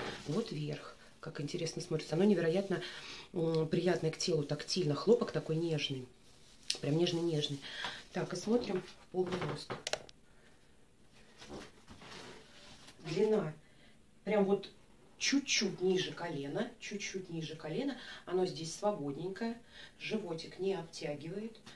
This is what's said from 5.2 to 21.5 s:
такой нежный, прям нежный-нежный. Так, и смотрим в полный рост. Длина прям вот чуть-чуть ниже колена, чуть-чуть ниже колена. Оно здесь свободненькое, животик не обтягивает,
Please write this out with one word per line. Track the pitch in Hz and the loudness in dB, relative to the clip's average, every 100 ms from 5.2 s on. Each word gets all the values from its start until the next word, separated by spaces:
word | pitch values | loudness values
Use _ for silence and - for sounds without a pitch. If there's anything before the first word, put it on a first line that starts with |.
| 214 | 4
такой | 156 - 160 | -2 0 0
нежный, | 170 151 - 135 123 - - - - - - - | 2 0 0 -4 -8 -16 -20 -20 -20 -12 -4 -2
прям | 139 156 | 2 4
нежный-нежный. | 175 165 170 151 143 139 - - - - - | 4 4 2 2 0 -4 -6 -6 -6 -6 -6
Так, | 185 - | -4 -2
и | 180 | -2
смотрим | - 240 202 185 | 2 2 4 -2
в | - - - | -4 -16 -6
полный | 180 175 180 156 | 0 0 0 -2
рост. | 147 - - - - - - - - - - - - - - - - - - - - - - - - - - - - - - - - - - 160 | -4 -6 -8 -8 -10 -18 -20 -20 -20 -20 -20 -20 -20 -20 -20 -20 -20 -20 -20 -12 -12 -12 -18 -20 -18 -16 -14 -14 -16 -18 -20 -18 -18 -20 -12 -2
Длина | 196 220 214 156 - - - - - - - | 4 6 6 2 -4 -16 -20 -20 -20 -20 -8
прям | - 214 | 2 4
вот | 196 202 - - - - - - | 6 4 2 -16 -20 -20 -18 -2
чуть-чуть | - 277 - - 196 156 | 4 4 4 2 2 2
ниже | 185 180 147 | 4 4 2
колена, | 147 175 143 139 180 233 - | -4 -4 -4 -2 -2 -2 -4
чуть-чуть | - 202 - 190 175 | -8 -6 -6 -6 -6
ниже | 165 151 156 | -6 -6 -6
колена. | 156 190 285 - - - - | -4 0 0 -2 -10 -12 -2
Оно | 180 175 | 2 2
здесь | 147 160 | 0 -6
свободненькое, | - 202 190 143 139 180 190 226 233 - - - - | 0 0 0 -2 -2 -4 -2 -4 -4 -10 -18 -18 -10
животик | - 214 175 160 - - | -4 -2 -2 -6 -8 -2
не | 196 | 0
обтягивает, | 180 160 - 156 147 160 202 226 | 0 -4 -8 -6 -6 -6 -6 -6